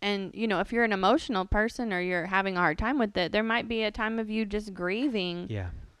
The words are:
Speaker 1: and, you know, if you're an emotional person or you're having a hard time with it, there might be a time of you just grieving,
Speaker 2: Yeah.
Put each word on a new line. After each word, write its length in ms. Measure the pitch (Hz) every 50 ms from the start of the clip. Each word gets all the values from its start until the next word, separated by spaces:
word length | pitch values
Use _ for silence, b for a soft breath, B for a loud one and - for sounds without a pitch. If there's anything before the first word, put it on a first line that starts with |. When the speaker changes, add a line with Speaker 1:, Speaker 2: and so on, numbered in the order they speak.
Speaker 1:
and, 320 | - 202 202 196 190 180 -
you 120 | - 226
know, 120 | 226 196 170
if 120 | 202 -
you're 120 | 233 233 240
an 100 | 220 208
emotional 520 | 190 190 196 247 330 - - 240 185 185
person 460 | - - 208 214 233 - - 240 220
or 80 | 190 180
you're 280 | 180 180 180 175 160
having 280 | 185 190 190 196 196 190
a 40 | 180
hard 180 | 180 165 165
time 220 | - 220 233 285 285
with 180 | 233 208 -
it, 140 | - 175 156
there 120 | - 208 220
might 240 | 226 233 240 -
be 140 | 226 233 220 220
a 80 | 214
time 280 | 214 - 220 220 226 226
of 100 | 220 214
you 160 | 214 220 220
just 280 | 202 202 208 214 208 185
grieving, 720 | 185 175 180 196 226 269 302 226 208 180 175 170 175 180 -
Speaker 2:
Yeah. 220 | 110 101 92 87 - b b b b b